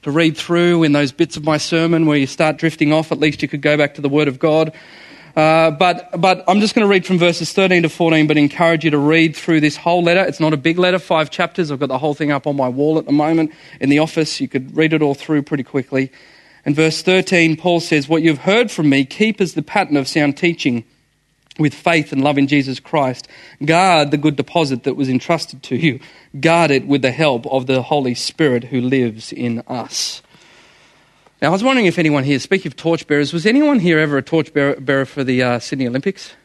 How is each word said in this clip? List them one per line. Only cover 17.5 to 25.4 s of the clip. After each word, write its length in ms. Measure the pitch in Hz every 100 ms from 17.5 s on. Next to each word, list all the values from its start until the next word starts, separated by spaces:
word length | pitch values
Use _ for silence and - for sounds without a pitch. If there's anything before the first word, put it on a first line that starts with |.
| 156
Paul 240 | 180 170
says, 300 | 165 156 139
"What 100 | 165
you've 200 | 165 143
heard 300 | 170 214 240
from 200 | - 151
me, 160 | 135 135
keep 340 | - 214 208
as 140 | 180
the 80 | 165
pattern 340 | 147 208 185 147
of 100 | 131
sound 300 | 165 147 139
teaching 480 | 175 165 143 120 - _ _ _ _ _ _ -
with 140 | 151
faith 400 | - - 170 147
and 100 | 139
love 140 | 139 143
in 100 | 139
Jesus 320 | 147 135 127
Christ. 480 | - 160 131 123 - - - -
Guard 460 | 147 165 190 170 147
the 80 | 151
good 180 | 151 143
deposit 460 | 139 175 151 127
that 120 | 143
was 140 | 143 131
entrusted 540 | 127 - 170